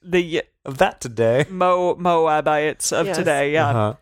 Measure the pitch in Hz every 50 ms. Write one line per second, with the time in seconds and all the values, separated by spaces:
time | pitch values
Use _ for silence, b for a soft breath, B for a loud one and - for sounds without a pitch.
0 | _ 185 170 180 175 170 156 160 - _ _ _ _ 139 139 131 185 196 - _
1 | - 131 113 107 113 113 117 131 151 147 190 180 185 180 180 180 180 175 165 -
2 | 175 180 175 165 160 160 151 151 147 156 151 151 151 151 135 - - - 202 123
3 | 170 196 180 160 185 170 151 139 143 143 147 156 156 143 135 117 107 107 117 -